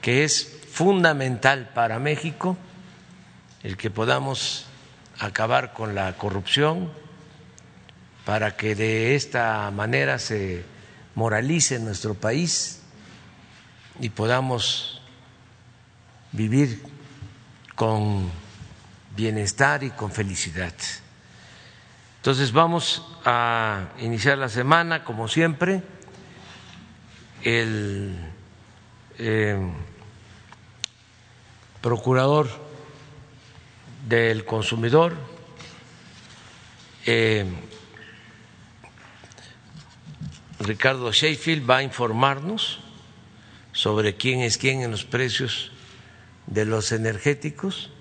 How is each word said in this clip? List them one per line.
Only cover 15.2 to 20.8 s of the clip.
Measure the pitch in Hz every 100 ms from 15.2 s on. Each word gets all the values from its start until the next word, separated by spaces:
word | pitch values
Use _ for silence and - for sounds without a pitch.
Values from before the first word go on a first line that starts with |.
| - - - - - - - - - - -
vivir | 104 110 127 143 107 - - - - - - - - - -
con | 113 107 107 101 92 82 - - - - - - -
bienestar | 98 110 107 101 - 143 147
y | 135
con | 107 107
felicidad. | 101 101 87 90 82 87 -